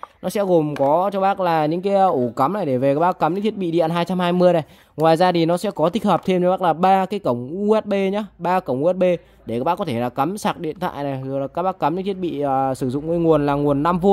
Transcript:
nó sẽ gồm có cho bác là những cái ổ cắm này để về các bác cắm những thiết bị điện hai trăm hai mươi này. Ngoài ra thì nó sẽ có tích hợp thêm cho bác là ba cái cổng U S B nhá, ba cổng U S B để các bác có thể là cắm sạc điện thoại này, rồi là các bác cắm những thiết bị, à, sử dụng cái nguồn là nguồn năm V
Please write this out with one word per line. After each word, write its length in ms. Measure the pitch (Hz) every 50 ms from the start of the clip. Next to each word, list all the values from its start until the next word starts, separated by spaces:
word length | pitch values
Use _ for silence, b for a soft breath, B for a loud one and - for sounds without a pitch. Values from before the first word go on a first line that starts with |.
| B B B B -
nó 80 | 180
sẽ 140 | - 214 202
gồm 320 | 190 180 165 151 151 147
có 340 | 135 139 139 147 170 185 202 196
cho 80 | 196
bác 200 | 190 196 202 196
là 260 | 185 175 165 160 151
những 160 | 151 160 180 180
cái 120 | 202 196
ổ 360 | 196 190 185 160 135 123 120 117
cắm 160 | - 160 180 196
này 140 | 214 185
để 120 | 147 127 123
về 160 | 131 139 139
các 60 | 147
bác 180 | 170 185 180 -
cắm 160 | 165 156 170
những 80 | 202 208
thiết 140 | 220 214
bị 140 | 202 185 165
điện 200 | 160 170 165 156
hai 140 | 170 175 170
trăm 160 | - 185 180
hai 120 | 180 175 175
mươi 200 | 180 180 180 170
này. 100 | 165 147 B B B B B B
Ngoài 200 | - 156 160 165
ra 160 | 156 185 180 175
thì 140 | 170 165
nó 100 | 160 170
sẽ 140 | 180 - 208
có 180 | 190 - 156 170
tích 160 | - - -
hợp 180 | 208 175 156 -
thêm 180 | - 185 180 180
cho 80 | 180
bác 120 | 185 185 185
là 100 | 170 156
ba 340 | 156 180 190 190 190 190
cái 120 | 180 208 202
cổng 480 | - 143 123 120 123 127 160 196 208 208
U 80 | 214 214 214
S 20 |
B 60 | 208 208 196 196 190 196
nhá, 140 | 208 220 185 _ -
ba 220 | 170 175 185 180
cổng 240 | - - 127 131 147
U 80 | 175 180
S 40 |
B 60 | 185 190 180 175 165 b b b b b
để 120 | - 110 120
các 60 | 135
bác 140 | 165 180 -
có 60 | -
thể 160 | 160 117 117
là 80 | 120 123
cắm 300 | 120 - - 165 196 214
sạc 200 | - 202 151 165
điện 220 | 170 156 - -
thoại 240 | 175 170 - 131 143
này, 180 | 139 135 131 131
rồi 160 | 135 135 135
là 60 | 139
các 160 | 135 - 170 175
bác 160 | 190 185 -
cắm 160 | 160 143 160
những 100 | 185 185
thiết 140 | 196 196 185
bị, 220 | 185 165 - 143
à, 340 | 143 139 131 135 135 135 131
sử 160 | - 139 127
dụng 180 | 120 147 147 160
cái 100 | 170 175
nguồn 280 | 165 160 156 147 143
là 80 | 143 143
nguồn 280 | 143 143 147 143 139 147
năm 160 | 170 185 175
V 60 | 170 202